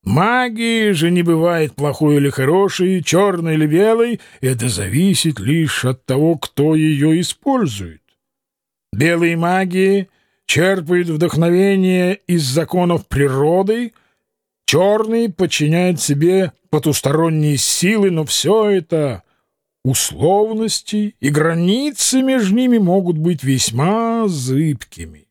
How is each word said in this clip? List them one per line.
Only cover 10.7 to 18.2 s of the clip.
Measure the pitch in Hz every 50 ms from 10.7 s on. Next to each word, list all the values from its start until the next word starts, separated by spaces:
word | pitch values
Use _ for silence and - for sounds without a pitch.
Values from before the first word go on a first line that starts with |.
| 196 185 156 147 180 180 175 165
вдохновение | 160 151 175 165 - 151 165 170 175 180 190 202 196 190 185 185 185 185 180 180 185 - _
из | - 175 170 147
законов | 127 127 165 156 - - 180 180 175 175 160 -
природы, | _ - 135 143 139 131 135 147 156 170 185 196 196 220 233 247 226 _ _ _ _ _ _ _ _ _ _ _ _ _ _ _
чёрные | - 131 160 185 202 208 214 220 220 226 233 233
подчиняют | 220 170 - 185 165 - - 151 151 160 175 180 180 175 139
себе | - - 143 143 156 175 185 190 185 151 _ _ _ _
потусторонние | - 151 - 156 143 - - 139 147 156 165 165 160 156 151 151 147
силы, | 127 - - - - 175 185 220 214 196 190
но | 175 160